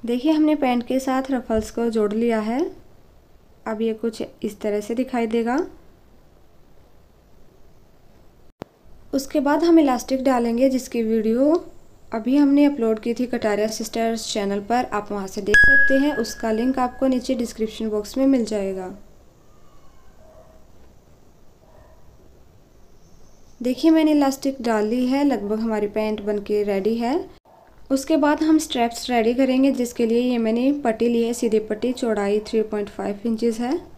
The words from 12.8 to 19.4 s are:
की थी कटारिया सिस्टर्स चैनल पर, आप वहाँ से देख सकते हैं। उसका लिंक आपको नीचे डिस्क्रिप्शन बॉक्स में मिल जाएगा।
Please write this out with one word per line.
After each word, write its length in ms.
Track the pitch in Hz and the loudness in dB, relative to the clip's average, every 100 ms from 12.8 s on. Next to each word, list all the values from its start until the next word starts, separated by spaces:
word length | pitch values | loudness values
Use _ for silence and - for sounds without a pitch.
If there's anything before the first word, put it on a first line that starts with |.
| 226 220 | 0 0
की 140 | 240 | -2
थी 120 | 226 247 | -2 -2
कटारिया 400 | 240 220 208 214 | -2 -2 0 -2
सिस्टर्स 640 | 220 220 226 226 226 - | -2 -6 -2 -2 -2 -4
चैनल 260 | 220 202 202 | -4 -2 -4
पर, 240 | 202 240 247 | -2 -2 0
आप 260 | 208 202 | -4 -6
वहाँ 160 | 202 190 | -8 -8
से 140 | 214 | -8
देख 140 | 196 208 | 0 4
सकते 380 | - - - 269 | 6 4 4 2
हैं। 180 | 285 294 | 2 -2
उसका 340 | 220 - 226 | -6 -6 -4
लिंक 280 | 220 247 262 | -2 -2 -2
आपको 280 | 247 254 269 | -4 -2 -2
नीचे 280 | 254 247 247 | -2 -2 -4
डिस्क्रिप्शन 540 | 233 - 220 - 220 | -4 -6 -8 -6 -6
बॉक्स 280 | 214 208 - | -4 -6 0
में 80 | 269 | 2
मिल 180 | 269 214 | 2 0
जाएगा। 420 | 214 196 190 185 196 - - - _ | -2 -4 -6 -10 -14 -20 -20 -20 _